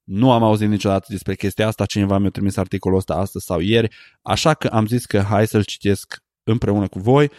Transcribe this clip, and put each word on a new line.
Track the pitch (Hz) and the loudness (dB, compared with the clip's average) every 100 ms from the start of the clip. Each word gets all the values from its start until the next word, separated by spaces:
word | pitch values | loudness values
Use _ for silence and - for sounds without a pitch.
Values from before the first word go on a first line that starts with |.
| - | -10
Nu | 98 131 | 0 2
am | 117 | 4
auzit | 110 104 104 | 4 2 0
niciodată | 104 101 98 - | 0 0 -2 -2
despre | 98 - | -10 -8
chestia | 95 98 - 107 | -4 -4 -2 -2
asta, | - 101 | -2 -2
cineva | 104 98 98 | 0 0 2
mi-a | 98 | 0
trimis | - 98 98 | -2 -4 -2
articolul | 92 95 95 92 | -4 -4 0 0
ăsta | - | 0
astăzi | 85 98 92 | -4 -4 -8
sau | - 87 | -6 -4
ieri, | 92 113 110 - - _ | 0 0 0 -6 -20 _
așa | - 139 165 | -4 0 0
că | 156 - | 0 -2
am | 110 104 | -2 0
zis | 120 | -2
că | - 104 | -2 -2
hai | 98 104 110 | 0 2 2
să-l | 110 | 0
citesc | 101 - 101 98 - - _ _ | -2 -4 -2 -2 -4 -20 _ _
împreună | - 113 101 104 95 | -2 -2 0 0 -2
cu | 92 | -2
voi, | 104 139 143 | 2 4 2